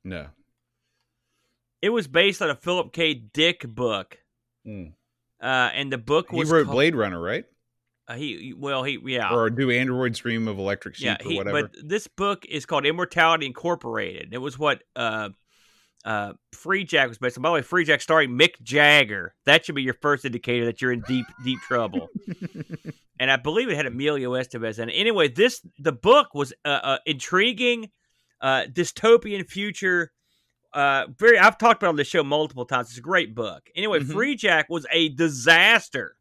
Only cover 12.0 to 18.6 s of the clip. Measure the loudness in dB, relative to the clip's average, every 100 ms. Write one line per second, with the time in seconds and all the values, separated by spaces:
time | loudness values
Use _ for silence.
12 | -6 -4 -4 -4 -8 -10 -2 0 0 -2
13 | -2 2 4 4 -2 -6 -4 -4 -4 -6
14 | -6 -8 -12 -10 -10 -2 0 0 _ -6
15 | -4 -4 -8 -12 _ _ _ _ _ _
16 | -6 -6 -6 -12 _ -16 -4 -4 0 0
17 | 0 -2 -6 -2 -2 -2 0 -2 2 0
18 | 2 2 2 4 4 2